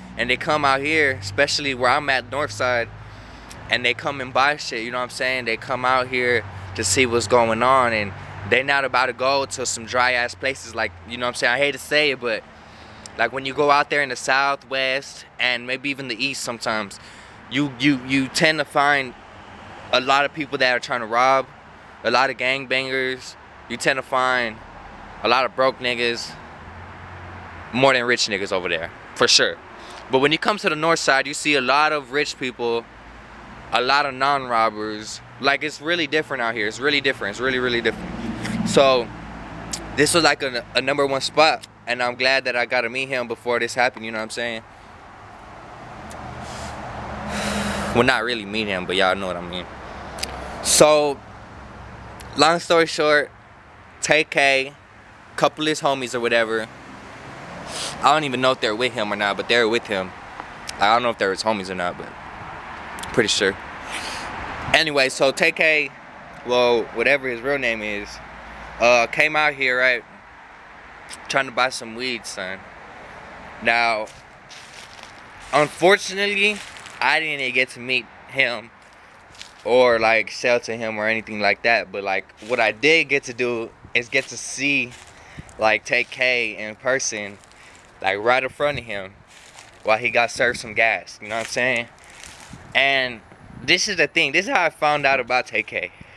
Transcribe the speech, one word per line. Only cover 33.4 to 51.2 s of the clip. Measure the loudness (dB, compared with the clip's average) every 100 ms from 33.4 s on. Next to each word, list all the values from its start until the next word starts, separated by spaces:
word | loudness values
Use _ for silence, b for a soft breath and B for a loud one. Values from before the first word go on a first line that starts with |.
| -18 -18 -2
a | 0
lot | 2 2
of | 2
non-robbers. | 0 2 2 2 2 2 0 -6 -6 -10 -12 -16 -4
Like, | 0 0
it's | 0 -6
really | -4 -2 0
different | 0 -2 -2
out | -2
here. | 0 -2
It's | 0
really | 0 2
different. | 2 0 -4
It's | -2
really, | -2 0
really | 0 2
different. | 0 -2 -6 -8 -8 -6 -4 -4 2
So, | 6 6 6 0 -8 -14 -14 -14 -14 -10 -10 -6 0
this | 2
was, | 4
like, | 4 2
a, | -2 -6 -4
a | -2
number | 0 2 2
one | 0
spot, | 0 4 4 4 -4 -12 -6
and | -2
I'm | -2 0
glad | 2 2
that | 0
I | 0 0
got | 0
to | 0
meet | -4 -4
him | -4 -4
before | -6 -2 0
this | 0
happened, | 2 2 0
you | -8
know | -6
what |
I'm | -6
saying? | -6 -6 -6 -12 B B B -20 -20 -20 -20 -20 -18 -18 -18 -18 -16 -16 -14 -14 -12 -12 -12 -12 -12 -12 -10 -10 -8 -6 -4 -4 -2 -2 -2 -2
Well, | 2
not | 4 2
really | 0 -4
meet | -4 -4 -2
him, | -2
but | 0 2
y'all | 4 2
know | -2
what | -6
I |
mean. | -6 -8 -10 -14 -14 -14 -14 -10 -10 -10 -12 -8
So, | 2 6 8 8 4 -2